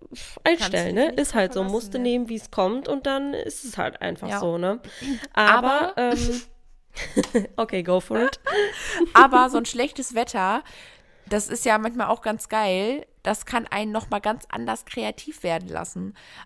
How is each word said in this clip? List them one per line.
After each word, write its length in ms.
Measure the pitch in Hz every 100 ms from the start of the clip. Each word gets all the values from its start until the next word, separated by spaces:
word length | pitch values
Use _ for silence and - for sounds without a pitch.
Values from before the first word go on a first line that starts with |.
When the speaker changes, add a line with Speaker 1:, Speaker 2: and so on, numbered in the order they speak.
| - - - -
Speaker 1:
einstellen, 0 |
Speaker 2:
Kannst 300 | - 330 190
du 100 | 185
dich 100 | 175
Speaker 1:
ne? 120 | 190 302
Speaker 2:
nicht 80 | 254
Speaker 1:
Ist 160 | 285 226
halt 140 | 185
Speaker 2:
drauf 40 | 220
Speaker 1:
so, 40 |
Speaker 2:
verlassen, 100 | 190
Speaker 1:
musst 220 | 214 208
du 40 | 247
Speaker 2:
ne? 60 |
Speaker 1:
nehmen, 260 | 247 247 233
wie 60 | 220
es 160 | -
kommt 360 | - 190 247 277
und 180 | 285 277
dann 280 | 269 277
ist 300 | 285 - - 254
es 120 | 196
halt 240 | - -
einfach 280 | 180 170 -
Speaker 2:
Ja. 100 | 202
Speaker 1:
so, 180 | 175 170
ne? 220 | 180 233 - - 269 247 -
Speaker 2:
Aber 560 | - 208 226 247 277 339
Speaker 1:
Aber, 40 | 381
ähm, 440 | 247 247 240 240 - - - - _
<laughs> 640 | - - - - 233 196 -
okay, 260 | 220 185
go 160 | 175 180
for 200 | - 220
it. 180 | 254 - -
Speaker 2:
<laughs> 680 | 415 415 - - 370 339
Aber 360 | 226 262 247 254
so 80 | 240
ein 80 | 233
schlechtes 500 | 233 277 - 254 233
Wetter, 480 | 247 214 185 247 - - - - - _ -
das 240 | 208 -
ist 160 | 240 247
ja 120 | 214
manchmal 300 | 220 240 202
auch 140 | 240
ganz 260 | 220 214 -
geil, 560 | 220 208 185 208 285 - _
das 220 | - 214 -
kann 200 | 240 226
einen 240 | 202 214
nochmal 300 | 214 214 202
ganz 240 | 208 247 -
anders 360 | - 233 226 -
kreativ 580 | - 214 - - -
werden 240 | 180 165 185
lassen. 460 | 160 170 180 185 - - -